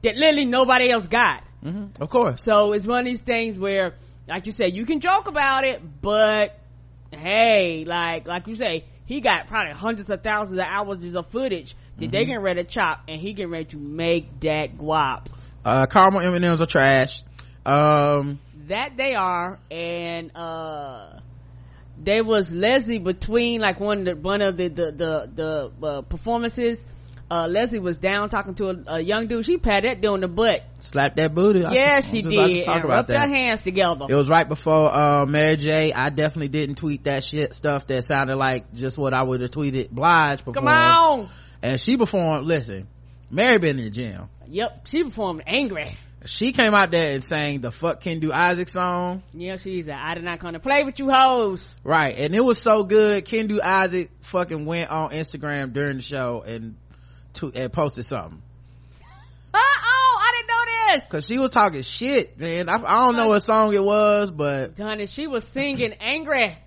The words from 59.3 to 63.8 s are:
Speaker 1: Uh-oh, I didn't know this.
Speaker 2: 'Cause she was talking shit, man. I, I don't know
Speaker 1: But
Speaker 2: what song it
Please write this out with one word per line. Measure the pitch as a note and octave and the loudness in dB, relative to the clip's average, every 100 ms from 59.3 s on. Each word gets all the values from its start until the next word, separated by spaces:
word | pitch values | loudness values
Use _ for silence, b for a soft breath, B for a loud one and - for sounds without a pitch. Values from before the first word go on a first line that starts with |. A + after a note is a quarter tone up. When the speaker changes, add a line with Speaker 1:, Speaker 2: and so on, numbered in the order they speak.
| - - | -20 -4
Speaker 1:
Uh-oh, | G4+ C5+ C#5 A4+ C5 B4+ A4+ | 2 4 2 2 4 4 4
I | A4 A#4+ | 2 0
didn't | A#4 | -2
know | A#4 A#4 A4+ A4 D#4 | -2 0 0 2 0
this. | - | 0
Speaker 2:
'Cause | D#3+ - | -8 -4
she | A#3+ | -2
was | C4 | 0
talking | A#3+ G#3 D3+ | 4 2 0
shit, | B2+ - B3 C#4 D3+ B2 | -8 -6 0 0 -2 -8
man. | D#3+ E3+ E3+ | -6 -4 -2
I, | G#3 | -2
I | - G#3 B3 | 2 4 4
don't | A#3+ | 4
know | |
Speaker 1:
But | A3+ | 4
Speaker 2:
what | G#3 | 4
song | G#3+ A3 G#3+ | 4 2 4
it | G3+ | 2